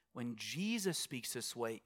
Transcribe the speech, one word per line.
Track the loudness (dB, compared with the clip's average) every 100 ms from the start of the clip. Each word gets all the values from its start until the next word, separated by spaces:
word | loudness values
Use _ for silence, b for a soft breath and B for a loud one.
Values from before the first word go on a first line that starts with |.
| b
When | -4 -4
Jesus | -2 -4 0 2 4 4 2
speaks | 0 -4 -2
this | -2 -2
way, | 0 0 0